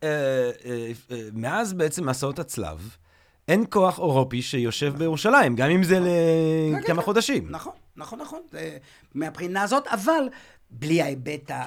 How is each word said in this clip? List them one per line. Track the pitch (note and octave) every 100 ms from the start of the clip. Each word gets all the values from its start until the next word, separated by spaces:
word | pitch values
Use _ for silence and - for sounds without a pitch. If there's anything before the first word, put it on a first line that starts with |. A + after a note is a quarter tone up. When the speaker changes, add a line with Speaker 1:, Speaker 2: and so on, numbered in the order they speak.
Speaker 1:
אה, | D#3 D3+ C3+ C3 A#2+ -
אה, | B2 A#2+ A#2 A#2 -
אה, | B2 A2
מאז | A2 A#2+ F#3+ A#3
בעצם | F#3 D#3 E3 D3
מסעות | C3 C#3 C#3+
הצלב, | E3 - F2 D#2 G2+ - _ _ _ _ -
אין | F#3 A3+
כוח | G#3 F#3 F3+
אירופי | F3 C3+ C3 B2
שיושב | B2 C3+ A#2 A2+ C#3+ C#3
בירושלים, | E3 D#3 G#3 C#4 F#3 A#2
גם | C3+
אם | F3+
זה | F3
Speaker 2:
כן, | F#3
כן, | F3+ F3 E3 E3 D#3+ D#3+ D#3 D3+
Speaker 1:
לכמה | D#3 E3
Speaker 2:
כן. |
Speaker 1:
חודשים. | E3+ G#3 A3+ C4 E2
Speaker 2:
נכון, | D#3 - - _ -
נכון, | D3+ A#3
נכון. | D4 D#4 E4+
זה | E3 D#3+ D#3+ - - _
מהבחינה | C3+ D#3 D#3 F3+ F#3+
הזאת, | G3+ C4+ C4+
אבל | A3+ G#3 D#4+ C4 - - _ _
בלי | A#2+ D3+ E3
ההיבט | C#3+ C3+ B2+ D3 -
ה-, | C3